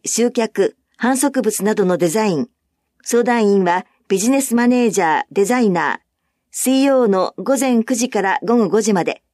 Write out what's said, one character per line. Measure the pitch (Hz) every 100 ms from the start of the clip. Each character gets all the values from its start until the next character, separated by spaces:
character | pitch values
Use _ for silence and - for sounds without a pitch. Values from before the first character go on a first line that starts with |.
集 | - - 240
客、 | 240 220 - 185 - _ _
販 | 233 269
促 | 285 262
物 | 214 415
な | 196
ど | 214
の | 185 175
デ | 175
ザ | 214
イ | 220 156
ン。 | 120 _ _ _ _ _
相 | - 240
談 | 240 240 208
員 | 202
は | 175 180 - _ -
ビ | 190
ジ | 226
ネ | 277
ス | 269
マ | 240 240
ネ | 247 233
ー |
ジ | 190
ャ | 165 151
ー、 | -
デ | 151
ザ | 196 247
イ | 220
ナ | 175 143 -
ー。 | _ _ _ _ _
水 | - 254 262
曜 | 277 262 233
の | 190 185 -
午 | 190 269
前 | 262 233
九 | 226
時 | 247 247
か | 208
ら | 190 -
午 | 180 240
後 | 196
五 | 208
時 | 226
ま | 196
で。 | 156 - _